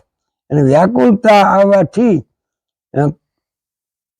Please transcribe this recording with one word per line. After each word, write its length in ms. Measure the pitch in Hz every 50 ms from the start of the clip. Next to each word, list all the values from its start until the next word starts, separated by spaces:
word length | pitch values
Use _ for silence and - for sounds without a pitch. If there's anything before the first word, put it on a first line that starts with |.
| _ _ _ _ _ _ _ _ _ -
અને 120 | 135 151
વ્યાકુળતા 760 | 143 131 139 156 180 196 240 247 254 247 208 220 - 220 208
આવવાથી, 920 | 202 196 190 185 196 202 196 202 196 180 - - 208 247 233 190 143 - _ _ _ _ _ _ _ _ _ _ _ _ _ -
અ, 40 | 131 147 147 160 - _ _ _ _ _ _ _ _ _ _ _ _ _ _ _ _ _ _ _